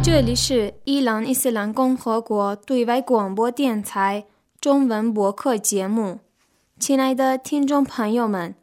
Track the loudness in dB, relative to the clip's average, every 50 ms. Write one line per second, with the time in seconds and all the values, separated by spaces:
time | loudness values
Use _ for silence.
0 | 2 4 4 4 4 2 0 -2 -2 0 0 0 0 -2 -6 -10 -4 -2 0 0
1 | 2 0 0 -2 -2 -2 -2 0 0 0 0 0 -4 -4 0 0 2 2 0 0
2 | -2 -2 -2 -2 -2 -2 -2 0 0 0 -2 -6 -4 -2 0 0 2 2 0 0
3 | 2 2 2 2 2 0 -2 0 0 0 0 0 0 0 0 -2 -6 -6 -2 0
4 | 0 0 0 -4 -8 _ _ _ _ _ _ _ 2 2 4 4 4 2 2 0
5 | 0 0 0 2 0 0 0 0 -2 -2 -2 0 -2 -2 -2 -2 -2 0 -2 -2
6 | -2 -4 -6 -10 _ _ _ _ _ _ _ _ _ _ _ _ -2 0 0 2
7 | 2 0 0 2 2 0 0 -2 -4 -4 -2 0 0 2 2 2 0 0 -2 -4
8 | -2 0 0 0 0 0 -2 -4 -4 -8 -10 _